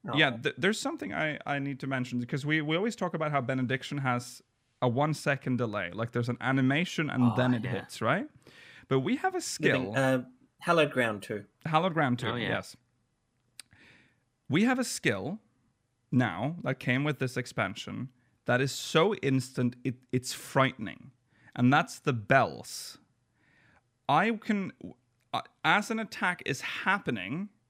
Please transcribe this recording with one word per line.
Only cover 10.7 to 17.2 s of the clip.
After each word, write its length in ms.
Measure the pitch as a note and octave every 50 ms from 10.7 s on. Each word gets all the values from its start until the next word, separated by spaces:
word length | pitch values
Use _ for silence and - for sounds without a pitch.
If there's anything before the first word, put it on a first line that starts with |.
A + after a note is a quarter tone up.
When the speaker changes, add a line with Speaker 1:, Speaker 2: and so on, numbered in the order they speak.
| E3+ E3 D3+ C#3
Speaker 2:
Ground 300 | - B2+ B2 A2+ G#2+ G2+
two. 220 | - - A2+ G2+ G2+ _ _ _ -
Speaker 1:
Hallowed 280 | E3 D#3 D#3 F3 F#3+ D#3
Ground 240 | D#3+ D3 C#3 C3 A#2+
two, 100 | B2 A2+
Speaker 3:
Oh, 80 | A#2
yeah. 120 | A#2+ A2+ F#2+
Speaker 1:
yes. 280 | - G#2 - - - _ _ _ _ _ _ _ _ _ _ _ _ _ _ _ _ - - _ - _ - - - _ _ _ _ _ _ _ _ _ _ -
We 160 | B2+ E3+ G#3+
have 140 | B3 B3+ C4
a 60 | B3
skill 540 | - - - - D3 G#2+ F#2+ G2+ C3+ G3 A3 _ _ _ _ _ _ _ _ _ _ _ _ _ _
now 460 | - B2 B2+ G#2 E2 F2 A#2 C#3+ E3+ E3+
that 160 | - C#3 C3+ -
came 260 | - C3+ B2 C3 C#3+
with 140 | D3+ C#3+
this 180 | -